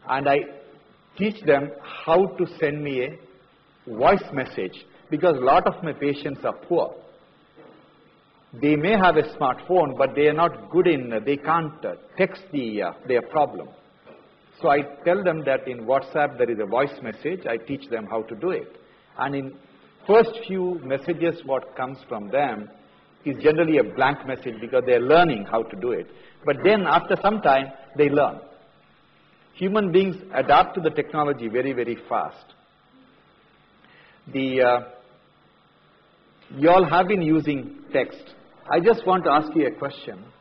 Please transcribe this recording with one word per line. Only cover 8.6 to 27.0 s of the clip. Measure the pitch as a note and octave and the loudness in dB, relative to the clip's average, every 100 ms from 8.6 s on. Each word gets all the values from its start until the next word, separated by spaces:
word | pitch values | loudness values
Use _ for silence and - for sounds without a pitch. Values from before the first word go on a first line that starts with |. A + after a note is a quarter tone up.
They | C#3+ D3+ | 0 2
may | D#3+ | 2
have | A3 F#3 D#3 | 4 4 4
a | D3 - | 0 -2
smartphone, | C#3 B2 - F3+ D3+ B2 | -4 -4 0 2 2 0
but | C3+ | 0
they | C#3 D3 | 4 2
are | |
not | D3+ E3+ - - | 4 0 -2 -4
good | E3 F#3 | 2 2
in, | D3+ B2 A2+ A2 | 2 -2 -6 -2
they | C#3+ | -4
can't, | D#3 E3 D#3+ D3+ | 0 0 -2 -8
uh, | G2+ F2+ - - | -10 -10 -14 -2
text | F#3 F#3 - | -2 -2 -8
the, | D3 A#2+ G#2+ | -6 -4 -4
uh, | F2+ E2+ - | -4 -6 -2
their | B2 | -2
problem. | A#2 D#3 C#3+ F#2 D2+ - _ _ - - _ _ _ _ | 0 0 0 -2 -16 -18 _ _ -20 -20 _ _ _ _
So | E3 | 0
I | C#3+ C#3+ - | 2 0 -4
tell | E3+ F#3+ | -2 0
them | F3+ D#3+ C#3 | 0 -2 -2
that | C3 C3 | -2 -4
in | A#2+ A2 | -10 0
WhatsApp | C3+ C3 D#3+ D3 B2 | -2 0 -2 -2 0
there | A#2+ | -2
is | A2 | 0
a | G2+ | -2
voice | A2+ C#3+ D3 | 0 -2 -4
message. | A#2+ G#2+ C#3+ F#3 - | -12 -8 -8 -8 -6
I | A#2 | -6
teach | - C#3 - | -6 -10 -8
them | A2+ G#2 | -10 -6
how | A2+ | -8
to | G#2+ A2+ | -6 -6
do | E3+ | -4
it. | F3 - - _ _ _ - | -6 -8 -20 _ _ _ -8
And | C3 | -6
in | C#3 C3+ - _ _ _ _ - | -6 -8 -16 _ _ _ _ 4
first | G#3+ A3+ - - | 6 6 -2 -8
few | F#3+ F3+ F3 | -6 -4 -6
messages, | C3 C3+ E3 D#3 E3+ D#3 C3+ | -4 -6 -4 -2 -2 -4 -4
what | C3 - - | -4 -4 -10
comes | C3 C3+ - | -10 -10 -12
from | A2+ G2+ | -10 -4
them | B2 C#3+ G#2 G#2 - _ _ _ _ D3+ | -2 -2 -4 -12 -20 _ _ _ _ -8
is | C3 | 2
generally | D3 D#3 E3 D3+ | 2 4 2 2
a | |
blank | A2 - C3 C#3+ C3+ | 0 0 0 0 -8
message, | B2+ C3 A2 | -10 -10 -10
because | A2+ B2+ B2 | -2 -2 2
they | |
are | B2 B2 D#3+ | 2 6 6
learning | F3 A#2 G2 | 6 0 -2
how | A2+ | -4
to | A2+ G2 | -4 -6
do | A#2+ | -4
it. | G#2 - - - _ D3 | -4 -8 -16 -20 _ -4
But | C#3 | 0
then | E3 G#3+ F3 | 2 2 4
after | D#3+ | 0